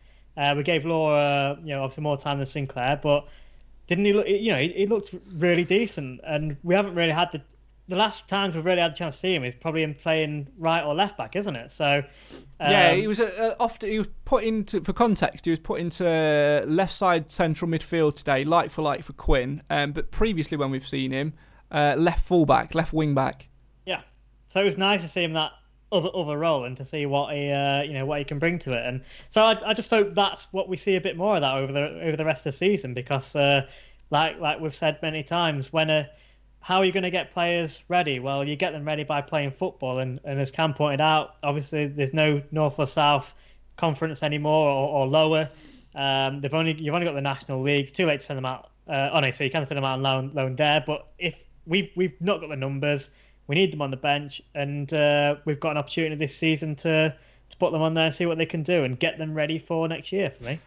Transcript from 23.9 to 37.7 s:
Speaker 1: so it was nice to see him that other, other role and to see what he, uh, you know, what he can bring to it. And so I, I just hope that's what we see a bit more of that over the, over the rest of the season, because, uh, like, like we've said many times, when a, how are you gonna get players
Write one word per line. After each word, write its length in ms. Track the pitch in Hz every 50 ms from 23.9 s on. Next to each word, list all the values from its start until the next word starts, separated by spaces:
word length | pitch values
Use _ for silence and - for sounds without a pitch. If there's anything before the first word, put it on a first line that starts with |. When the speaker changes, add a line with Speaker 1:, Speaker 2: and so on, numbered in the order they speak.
| 185 - - - _ _ _ _ _ _ _ _
Speaker 1:
so 120 | - 190
it 40 | 202
was 140 | 202 165 -
nice 220 | 190 196 208 190 170
to 60 | 160
see 160 | - 185 175
him 80 | 165 160
that 200 | 160 156 156 - - _ _ _ _ _ _
other, 200 | 214 185 156 185 -
other 240 | 185 165 147 147 147
role 260 | 160 170 156 139 123
and 120 | 123 131
to 80 | - 139
see 220 | - - 156 147
what 280 | 139 139 139 143 - 151
he, 160 | 143 143 143
uh, 320 | 143 139 139 139 139 139 147
you 120 | 147 151
know, 100 | 131 135
what 120 | 139 151 147
he 60 | 143
can 140 | 143 151 143
bring 200 | 160 170 175 170
to 120 | - - 127
it. 140 | 117 117
And 140 | 123 123 131 - - - - - -
so 120 | - 220 214
I, 160 | 226 220 220 -
I 80 | 214 220
just 160 | 220 226 -
hope 240 | 233 220 202 202 165
that's 320 | 208 196 196 - - - - -
what 160 | 190 190 190
we 80 | 185
see 200 | - - 208 190
a 40 | 185
bit 160 | - 190 165
more 180 | 170 180 214 208
of 60 | 175
that 140 | 143 135 135
over 180 | 135 139 135 139
the, 280 | 143 143 151 - 165 165
over 140 | 165 151
the 80 | 151 156
rest 220 | 160 151 - -
of 60 | 151 135
the 40 | -
season, 360 | 175 190 208 185 - 131 123
because, 400 | 123 123 - 139 135 131 - -
uh, 320 | 151 143 139 143 135 135 - - - - - - - - -
like, 280 | 147 143 160 160 147 156
like 220 | 170 147 147 -
we've 140 | 160 156 139
said 240 | - 170 156 151 156 -
many 200 | 160 156 156 143
times, 500 | - 170 175 175 160 151 143 131 - -
when 160 | 160 160 156
a, 180 | 156 156 143 143 - - - - _ _ _ _ _ _ -
how 140 | - 185 190
are 60 | 190
you 80 | 185 175
gonna 180 | 196 180 180
get 200 | 170 185 139 -
players 520 | - 180 170 170 175 170 170 151